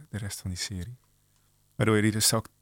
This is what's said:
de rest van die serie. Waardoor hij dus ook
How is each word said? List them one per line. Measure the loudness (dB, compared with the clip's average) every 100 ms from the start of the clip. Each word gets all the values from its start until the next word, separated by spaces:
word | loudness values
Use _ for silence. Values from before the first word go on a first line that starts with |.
| -12
de | -8
rest | -8 -8
van | -6
die | -6
serie. | -6 -8 -10 -14 _ _ _ _ _ _ _ 0
Waardoor | 2 4
hij | 4
dus | 2 2
ook | 0 -2 _